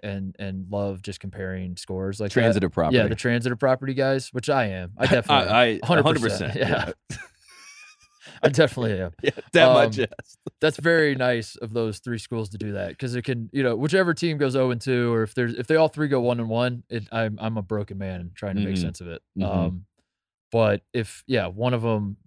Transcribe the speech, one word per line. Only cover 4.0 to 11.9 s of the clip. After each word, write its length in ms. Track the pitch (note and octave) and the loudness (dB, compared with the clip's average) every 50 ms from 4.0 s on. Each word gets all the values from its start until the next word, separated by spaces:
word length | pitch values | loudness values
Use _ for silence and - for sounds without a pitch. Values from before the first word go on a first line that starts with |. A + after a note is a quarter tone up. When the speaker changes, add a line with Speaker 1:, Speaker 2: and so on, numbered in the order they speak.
| C3+ C3+ C3+ C3+ B2+ - - | 0 0 0 -2 -4 -6 -8
Speaker 1:
which 160 | B2+ - D3+ | -6 -2 0
I 160 | C#3 C3 A#2 | 0 2 0
am. 260 | G2+ F#2 F#2 F2+ F2+ A2 | 0 -2 -6 -8 -8 -4
Speaker 2:
<laughs> 40 | |
Speaker 1:
I 80 | - - | 0 2
definitely 420 | - - A#2+ A2 - D3 C3+ G2+ E2+ | 2 2 2 2 4 4 4 4 4
Speaker 2:
I, 120 | G#2+ A#2+ | 4 6
I, 180 | B2 A#2 G#2+ - - | 6 4 2 0 0
Speaker 1:
hundred 180 | D#3 F3 D#3 C#3 D#3 - - | 2 4 4 4 4 2 2
percent. 300 | A2+ G#2+ G2 - E2 C#2 | 0 -2 -2 -2 -4 -4
Speaker 2:
hundred 20 | - | -2
percent. 20 | |
Speaker 1:
Yeah. 360 | - - - - - - E2 - _ _ - | -2 0 0 0 -2 -2 -6 -8 _ _ -16
Speaker 2:
Yeah. 60 | - - - | -14 -14 -16
<laughs> 40 | - _ _ _ _ - C6+ C6+ C6+ - - - - - _ _ _ _ _ - - - - - | -18 _ _ _ _ -20 -20 -20 -20 -20 -20 -20 -20 -20 _ _ _ _ _ -20 -20 -6 0 0
Speaker 1:
I 60 | D#3+ | 2
definitely 500 | C3 E3 D#3 B2 - C3 A#2 A2+ G2+ F#2 | 4 4 4 4 2 -2 -2 -2 -2 -2
am. 120 | F#2 E2+ - | -4 -6 -6
Speaker 2:
<laughs> 40 | - | -2
Yeah, 100 | - - - - - - | -2 -2 -2 -2 -4 2
down 220 | - E3+ E3 B2+ B2+ | 6 8 8 10 8
my 80 | B2 - | 8 6
Speaker 1:
Um, 60 | A2+ | 4
Speaker 2:
chest. 460 | G#2+ C3 A#2 - - - - _ - | 2 -2 -4 -4 -4 -12 -20 _ -20
<laughs> 240 | _ - - _ - | _ -16 -16 _ 0
Speaker 1:
that's 160 | D3+ D#3+ D3+ | 0 0 0
very 380 | - C#3+ E3+ E3+ D#3+ D#3 D3 C#3 | 2 2 2 4 4 4 2 2
nice 400 | C3 B2 B2+ B2 A#2 G#2+ - - | 0 0 0 0 0 -4 -8 -12
of 160 | - - G#2+ A2 | -12 -10 -6 -4
those 260 | A#2+ A2+ A2 | -2 -2 -2